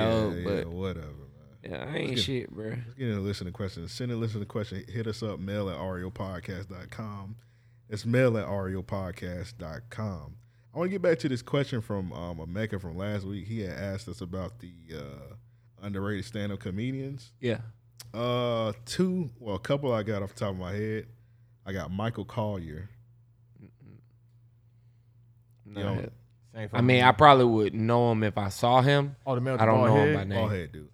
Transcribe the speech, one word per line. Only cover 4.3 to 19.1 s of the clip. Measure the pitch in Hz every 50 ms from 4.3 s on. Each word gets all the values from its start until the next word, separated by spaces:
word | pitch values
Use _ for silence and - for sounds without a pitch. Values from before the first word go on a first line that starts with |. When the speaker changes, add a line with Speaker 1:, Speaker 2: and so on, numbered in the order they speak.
| 107 107 101
Speaker 2:
question. | - - 113 107 - 92 98 - -
Hit | 92 117 110 113
us | 107 - 117
up, | 107 98 76
mail | 92 98 101 104 101 95
at | 85 69
ariopodcast | 85 95 92 90 90 92 - - 104 95 95 87 87 - 95 92 98 90
dot | 95 90 90 -
com. | - - 113 107 104 101 98 98 110 - - _ _ _ _ _ _ _ _ -
That's | 107 104 -
mail | 117 117 127 131 127 113 110
at | 95
ariopodcast | - 98 101 95 92 95 95 92 - 107 98 95 90 85 - - 90 87 90 87 - - -
dot | 87 80 78 71 - -
com. | - - 110 104 95 80 71 73 78 - - _ _ _ _ _
I | - 143
wanna | 170 190
get | 196 196
back | 175 180 165 160
to | - 151
this | 131 120
question | - - - 143 139 - - 117
from, | 107 - 104 98 92 90 60
um, | 65 87 87 87 80
Emeka | 80 82 87 104 110 107 107 95
from | 92 87 80
last | 87 98 104 104 101 95
week. | 95 101 98 90 101
He | 113 113
had | 101 87
asked | 76 65 98 101 95 95 - -
us | 87 -
about | 95 87 90 95 90 87 - -
the, | - 90 87 85 82 80 80
uh, | 76 71 71 71 71 69 71 - 117 - - _ _ _ - _ _
underrated | 95 101 98 98 98 101 107 95 90
stand-up | - - 107 101 104 98 95
comedians. | - 104 92 101 117 127 131 135 135 135 139 135 - - _ _
Speaker 1:
Yeah. | 127 123 110 107 - - - - _ _ _ - - - -
Speaker 2:
Uh, | 110 120 123 123 123 123 120 117 113 110 110 104 - -
two, | - - - 185 185